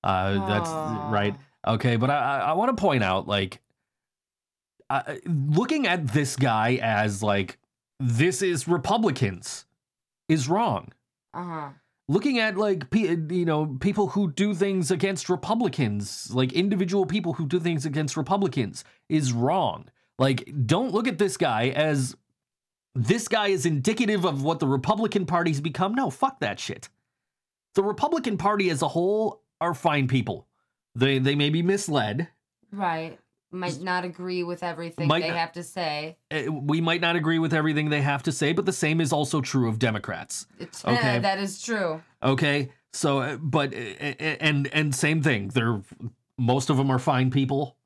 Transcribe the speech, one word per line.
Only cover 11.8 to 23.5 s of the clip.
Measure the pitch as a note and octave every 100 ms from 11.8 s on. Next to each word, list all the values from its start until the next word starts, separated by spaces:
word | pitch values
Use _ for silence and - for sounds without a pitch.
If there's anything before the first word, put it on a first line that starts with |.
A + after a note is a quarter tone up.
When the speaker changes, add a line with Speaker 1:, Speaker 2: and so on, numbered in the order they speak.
| _ _ -
Speaker 1:
Looking | D#3+ C#4+ B3
at, | A3 F#3+
like, | G#3 F#3+ B2+
pe-, | A3 G3 E3+ D#3
you | F3+
know, | E3+ D3+ D#3 C3
people | F#3+ G#3 G3+
who | G3 G3
do | C#3 G3+
things | F#3 G3 F#3+ D#3
against | F3+ G3 F#3+ -
Republicans, | F3+ - A3+ A3+ - A#2+ G2+ G2+ - -
like, | B2 B2+
individual | B2+ G3 G3 F#3 G3
people | F3+ G3+ E3+
who | D3+ D3+
do | F3+
things | E3+ E3
against | D3+ C#3+ D#3 -
Republicans | C#3+ G3 G3 C3+ G#2 - - _ _
is | D#3 C3+
wrong. | A#2 B2+ F#3 C#3+ D#2+ - _ _ -
Like, | C3 C3 - D3 A2+
don't | E3+ B3+
look | G3 A#3+
at | E3
this | G3+ F#3+
guy | C#3+ A2 B2
as, | C3 D#3 D3 B2+ - _ _ _ _ _ _ _
"This | C3 A2+ A3+ A3
guy | A3
is | G#3